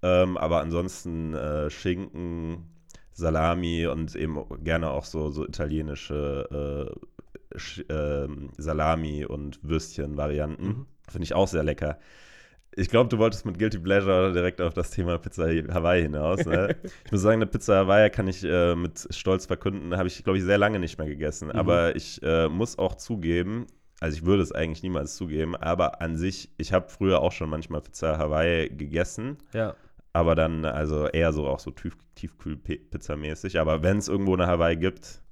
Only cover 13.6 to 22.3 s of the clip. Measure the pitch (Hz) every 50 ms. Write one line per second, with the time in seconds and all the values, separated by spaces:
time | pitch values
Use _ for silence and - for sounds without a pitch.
13.6 | 107 110 104 101 82 92 98 101 98 95 95 90 92 98 90 87 87 90 90 -
14.6 | 90 85 82 - 87 - - - 90 85 87 82 - - - - 82 82 82 82
15.6 | 76 - 85 90 82 85 90 90 82 76 76 73 76 80 90 101 - 82 80 85
16.6 | 95 101 139 - - 185 - - - - - 101 92 104 110 113 110 95 - 107
17.6 | - - 104 95 95 92 98 104 107 104 104 - 98 92 90 87 95 82 80 90
18.6 | 87 87 87 85 87 85 - - - - - - - 95 92 92 - - 92 -
19.6 | - 101 95 98 73 85 87 92 92 90 - - - - 95 95 92 90 101 101
20.6 | 101 104 107 98 90 80 - - 78 76 73 71 76 76 73 - 80 76 67 -
21.6 | 82 85 85 87 85 85 - - - - - - - 78